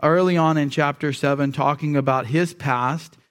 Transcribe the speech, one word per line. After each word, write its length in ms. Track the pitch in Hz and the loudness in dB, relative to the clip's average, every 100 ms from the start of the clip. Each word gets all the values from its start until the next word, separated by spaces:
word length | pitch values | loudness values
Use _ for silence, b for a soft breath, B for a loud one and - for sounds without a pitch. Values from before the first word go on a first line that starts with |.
early 340 | 151 175 185 170 | 2 4 4 4
on 220 | 160 156 | 2 2
in 140 | 143 | 0
chapter 420 | 156 143 143 151 | 0 -2 -2 -4
seven 380 | 131 143 143 139 | -2 -2 0 -2
talking 440 | 143 139 143 151 143 | 0 -2 -2 -2 0
about 300 | 135 131 117 | 0 -2 0
his 300 | 160 175 - | -2 -2 -4
past, 640 | 139 123 127 160 - _ b | -4 -2 -2 -4 -10 _ b